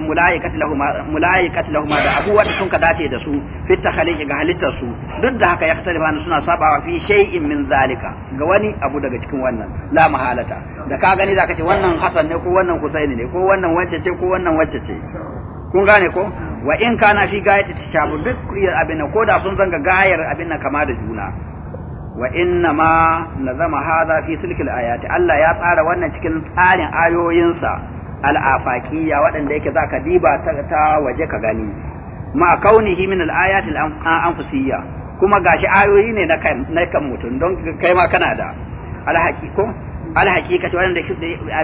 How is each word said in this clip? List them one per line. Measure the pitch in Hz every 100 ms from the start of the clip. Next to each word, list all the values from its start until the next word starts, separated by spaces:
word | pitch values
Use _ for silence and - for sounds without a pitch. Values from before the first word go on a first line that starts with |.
| 156
mulaiqati | 165 175 165 170 156
lahuma, | 151 139 143 - 151
mulaiqati | 156 170 185 170 165 156
lahuma | 151 151 147
da | 143 -
abubuwan | 180 208 160
da |
sun | 156 185
ka | 160
dace | 165 165 143
da | 120
su, | 156 143 - - -
fit | 185
takhliqi | 180 175 165 151
ga | 143 143
halittar | 156 175 147 -
su. | 123 - - -
Duk | 240 233
da | 180
haka | 175 160
yakhtalifa | 160 185 165 156 151
suna | 156 151 170
sabawa | 170 156 143 160
fi | 175 -
shay'in | 202 196 180 147
min | 147 139
zalika, | 135 131 120 95 - - 131
ga | 156
wani | 202 214 - 135
abu | 143
daga | 135 123
cikin | - 143
wannan, | 127 113 98 - -
la | 156 160
mahalata. | 135 127 123 - - - - -
Da | 135
ka | 196 190
gani | 196
zaka | 190 170 165
ce | 165
wannan | 202 180 160
Hassan | 180 170 156
ne | 170
ko | 175
wannan | 185 180 156
Husaini | 143 156 147 117
ne | 120
ko | 180
wannan | 190 190 175
wacce | 170 180 165
ce | 185
ko | 170 180
wannan | 185 175
wacce | 160 156 135 -
ce. | - - - - - - - -
Kun | 180
gane | 202 208 170
ko? | 180 190 - - -
Wa | 127 156
in | 233 226
kana | 214 202 185
fi | 202
gayati | 196 202 196
tashabu, | - - 156 151 151
duk | 208 254 -
ya | 196 185 151 160
abin | 160
nan, | 143
ko | 208 214
da | 180
sun | 196 196
zanga | 190 165
gayar | 170 185 190 165 143
abin | 151 170
nan | 147
kama | 139 143 143
da |
juna. | 113 107 110 95 - - - - - - - -
Wa | - 127
inna | 160 180 175 170
ma | 151 160 165 165 165 165 -
nazama | 262 139 165 139
hadha | 156 160 160 156
fi | 160 156
silkil | 180 156 135
ayati. | 120 117 120 -
Allah | 170 175
ya | 147 160 170
tsara | 175 165
wannan | 156 180 160
cikin | - 165 160 147
tsarin | 175 180 185 156
ayoyinsa | 160 170 175 170 170 170 165 120 - - - - -
al-afaqiyya, | 139 151 135 131 139 123 - 156 160 143
waɗanda | 160 156 143
yake | 151 143
zaka | 147 147 131
diba | 143 180 165 135 165
ta, | 143 139
ta | 156 156 156
waje | 135 120 160
ka | 107
gani. | 110 113 107 98 - - - - -
Ma | 277 175 165
kaunihi | 202 220 214 175 190
min | 185
al-ayati | 165 165 190 196 190
al-anf-, | 143 156 - 165 165 170
anfusiyya. | 156 139 135 135 104 - - - -
Kuma | 190 202
gashi | 175 160 185
ayoyi | 190 202 202 226
ne | 214 160
na | 156
kan, | 156 147 135
na | 165 -
kan | 160
mutum, | 143 120 120 131
don | 170 185 165 -
kai | 175
ma | 180 170
kana | 185 156 110
da. | 82 - - - - - 143
Al-haqiqo, | 165 165 139 - - 226 - - - -
al-haqiqati, | - 190 180 151 180 - 180
wanda | 185 175
yake | - - 165 170 156 139